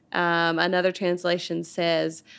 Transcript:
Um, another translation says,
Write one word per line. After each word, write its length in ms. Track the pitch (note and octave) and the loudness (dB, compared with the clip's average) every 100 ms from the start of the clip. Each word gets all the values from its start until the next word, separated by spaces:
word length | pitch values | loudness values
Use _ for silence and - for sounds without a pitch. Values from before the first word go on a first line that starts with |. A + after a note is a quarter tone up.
| - | -6
Um, 460 | - F3 E3+ E3+ E3 | -2 0 2 2 2
another 340 | F3 F3+ F#3 | 2 2 2
translation 680 | F3+ F#3 F3 F3 F3 - E3+ | 0 -2 0 0 -2 -2 -6
says, 580 | E3 - E3+ D#3+ D#3+ D#3+ - | -6 -2 0 2 0 -4 -16